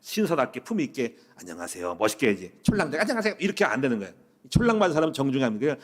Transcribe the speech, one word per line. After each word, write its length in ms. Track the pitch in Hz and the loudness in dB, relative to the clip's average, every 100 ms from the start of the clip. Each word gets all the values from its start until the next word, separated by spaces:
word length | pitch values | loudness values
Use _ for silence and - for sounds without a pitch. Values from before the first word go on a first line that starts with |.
신사답게 600 | - - 202 160 123 127 | -8 -2 0 0 0 -4
품위 240 | - 220 | -6 -4
있게 320 | 139 - 117 - _ - | -4 -4 -6 -6 _ -20
안녕하세요. 600 | 90 85 87 92 87 87 | -16 -12 -10 -8 -6 0
멋있게 320 | 110 - 120 | 0 2 0
해야지. 240 | 101 90 - | 0 -4 -6
촐랑대가 400 | - 214 165 147 | 0 0 0 -2
안녕하세요. 320 | 214 247 214 196 | -2 0 -2 0
이렇게 260 | 190 208 | -2 2
안 160 | 185 113 | 0 2
되는 180 | 135 113 | 0 0
거예요. 140 | 95 - _ _ - | -4 -12 _ _ -2
촐랑 280 | - 233 220 | 2 4 4
받은 160 | 196 | 4
사람은 180 | 151 160 | 4 0
정중합니다. 480 | 156 139 135 131 107 | 0 0 2 0 0
그래서 200 | 139 143 | -2 -2